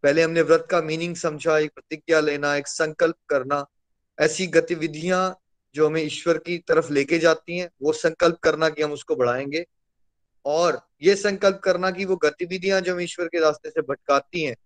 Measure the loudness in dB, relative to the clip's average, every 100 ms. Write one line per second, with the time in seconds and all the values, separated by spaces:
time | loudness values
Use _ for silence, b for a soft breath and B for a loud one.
0 | 2 2 2 2 4 4 4 -2 -2 -6
1 | -6 -4 -6 -4 0 2 0 -6 _ -14
2 | 2 2 2 0 -2 -2 -4 -4 -4 2
3 | 0 0 _ -2 0 -4 -4 _ _ _
4 | _ 0 0 0 2 2 2 -4 -4 -4
5 | -2 0 0 -6 _ _ _ 0 2 2
6 | -4 -4 0 -2 -2 -8 0 0 2 -2
7 | 0 2 4 2 -2 -8 -8 _ -2 0
8 | -2 2 2 4 0 2 0 0 -4 -4
9 | -6 0 0 0 -4 -8 -8 _ _ _
10 | _ _ _ _ -4 0 0 -2 _ _
11 | 2 2 0 2 0 2 -2 0 -2 -4
12 | -4 0 0 0 -8 -4 -2 0 0 -4
13 | -6 -6 -4 2 2 0 -6 -6 -4 -8
14 | 0 0 0 -6 -6 -8